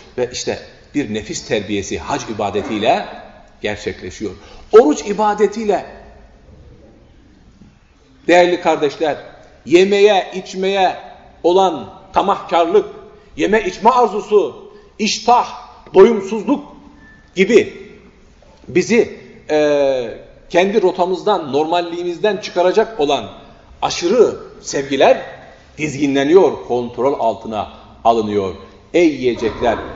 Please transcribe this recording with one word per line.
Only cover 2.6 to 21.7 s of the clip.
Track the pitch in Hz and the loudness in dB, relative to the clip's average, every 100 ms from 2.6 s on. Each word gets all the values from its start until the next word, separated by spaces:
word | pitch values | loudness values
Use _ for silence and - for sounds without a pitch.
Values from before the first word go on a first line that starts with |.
| - 110 113 180 - - - - - - | -4 -2 0 0 -2 -14 -20 -20 -20 -10
gerçekleşiyor. | 107 - 104 90 92 - 104 90 - - - | -8 -6 -8 -10 -12 -12 -12 -12 -20 -20 4
Oruç | 214 285 285 208 | 6 6 2 -4
ibadetiyle, | 202 214 208 202 226 214 170 120 - - - - - - - - - - - - - - _ - - - _ _ _ _ _ - | -2 -2 0 -2 -2 -4 -4 -4 -18 -20 -20 -20 -20 -20 -20 -20 -20 -20 -20 -20 -20 -20 _ -20 -20 -20 _ _ _ _ _ 4
değerli | 175 180 180 | 4 6 2
kardeşler, | 170 156 147 - 160 135 - - - - - | 0 0 -2 -2 -4 -4 -10 -20 -20 -18 2
yemeye, | 170 196 202 202 196 - | 4 4 4 4 4 -2
içmeye | 190 190 185 190 196 180 - - - - - | -8 -10 -6 -2 0 0 -2 -12 -20 -20 -4
olan | 165 185 190 151 113 - - | 0 2 2 -2 -10 -18 -6
tamahkarlık, | - 190 - - 208 320 403 - - - - - - | -2 0 -2 -2 0 2 2 0 -8 -20 -20 -16 -6
yeme | 170 220 | 0 0
içme | 185 180 214 | -2 -2 2
arzusu, | 254 226 202 185 208 147 - - - - - | 2 2 -2 0 0 0 -6 -20 -20 -16 -6
iştah, | 214 - - 240 - - - - - | -4 -2 2 2 2 -8 -20 -20 2
doyumsuzluk | - 220 214 - 220 190 285 - - - - - - - | 6 6 6 -4 -6 -4 -4 -6 -20 -20 -20 -20 -20 -6
gibi | - 190 220 107 - - - - - - - - - - | 0 4 4 2 -6 -20 -20 -20 -20 -20 -20 -20 -20 -4
bizi, | 156 175 226 - - - - - | -2 2 2 0 -4 -20 -16 -4
e, | 151 147 143 139 131 113 - - - - | 0 2 2 2 0 -4 -10 -18 -20 -4
kendi | 170 196 214 | 0 2 2
rotamızdan, | 180 170 180 180 160 185 151 | 0 0 -2 -2 -2 -2 -2
normalliğimizden | 135 156 | -2 0